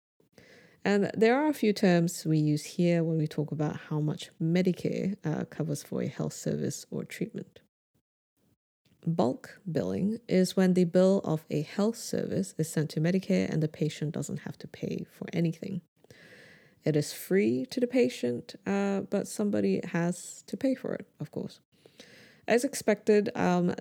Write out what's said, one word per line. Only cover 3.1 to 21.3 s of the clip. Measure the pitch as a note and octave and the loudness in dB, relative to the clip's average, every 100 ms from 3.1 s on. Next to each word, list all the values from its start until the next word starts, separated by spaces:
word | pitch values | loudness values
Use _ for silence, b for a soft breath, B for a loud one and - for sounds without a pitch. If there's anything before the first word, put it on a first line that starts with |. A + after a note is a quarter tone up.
| D#3+ | 0
we | D3+ | 0
talk | - D3+ | -2 -4
about | D3 D3+ D3+ - | -2 -2 -4 -4
how | D#3 | -2
much | D3+ D3+ - - | -2 -2 -8 -4
Medicare, | E3 F3 F#3 E3+ - - F#3+ G3+ | 0 2 2 2 -2 -2 -2 -4
uh, | D#3 C#3+ - | -4 -4 -4
covers | - D#3 C#3+ | -6 -4 -4
for | - - | -6 -4
a | B2 | -4
health | - D#3 | -4 -6
service | - E3 D3+ D3+ - - | -4 -4 -2 -4 -6 -10
or | - - | -10 -8
treatment. | - F3+ - - - _ _ _ _ _ _ _ _ _ _ _ _ _ _ F3 | -8 -8 -8 -16 -20 _ _ _ _ _ _ _ _ _ _ _ _ _ _ -4
Bulk | E3 F#3 - - - F#3+ | 0 0 0 -10 -14 -6
billing | D#3 - F#3+ G3 A3+ - | -4 -2 -2 -2 -4 0
is | F#3 F#3 - | 2 2 4
when | F#3 | 4
the | F#3 F3 | 4 4
bill | F#3 F#3 G3 | 4 4 4
of | - D#3 - | 0 -4 -2
a | D3 | -4
health | D3+ - G#3 A3+ | -4 -2 -2 -2
service | - - - - F#3+ - | -4 -4 -2 -2 -4 -4
is | D#3 | -2
sent | - D3+ | -2 -2
to | - | 0
Medicare | D#3+ F#3 - F#3 F#3+ | 2 2 2 0 2
and | D#3+ | 0
the | D#3 | 0
patient | - D3+ - D3 | 0 -2 -2 -6
doesn't | - D3 C#3+ | -4 -6 -8
have | - - | -10 -12
to | - | -16
pay | - - - - | -8 -6 -6 -8
for | - - | -12 -6
anything. | E3 E3+ - - F#3 - _ _ B B B B B B B - | -2 -2 -2 -8 -8 -10 _ _ B B B B B B B 0
It | D3+ | 0
is | D3 | 0
free | - - F#3+ G#3+ B3 C4 | -6 0 2 2 0 -2
to | - | -2
the | B3 | 0
patient, | C4 B3 - A#3+ A#3+ - - - | 2 2 0 -4 -4 -8 -10 -2
uh, | G3+ G3+ G3 | 0 0 -2
but | G3 G3+ - | -2 -4 -4
somebody | - G#3 G#3 G3 F#3+ F3+ | -2 0 2 2 0 0
has | E3+ E3+ F3 - - - | 0 0 -2 -8 -16 -10
to | G#3 | -4
pay | C4+ C4 | -2 -2
for | - | -4
it, | - - - | -8 -10 -12
of | |
course. | D3+ | -10